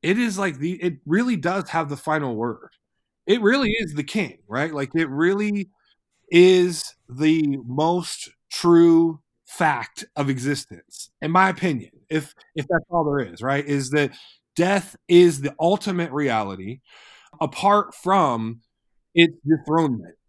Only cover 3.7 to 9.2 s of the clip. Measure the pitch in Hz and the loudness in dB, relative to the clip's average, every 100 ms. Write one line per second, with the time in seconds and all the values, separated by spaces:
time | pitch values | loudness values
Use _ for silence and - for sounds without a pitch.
3.7 | 220 190 147 143 220 156 - _ 113 156 | -2 -6 -8 -6 -4 -6 -8 _ -6 -4
4.7 | 151 139 165 160 139 170 196 208 202 190 | -6 -4 -2 -4 0 0 0 -2 -4 -8
5.7 | _ _ _ _ _ _ 170 180 185 180 | _ _ _ _ _ _ 6 8 6 2
6.7 | 160 - _ _ 123 156 160 151 139 117 | -2 -10 _ _ -2 2 2 0 -2 -6
7.7 | 131 156 180 170 - - _ _ - 175 | -2 0 0 -4 -12 -14 _ _ -2 6
8.7 | 170 170 165 165 156 | 8 8 6 4 -2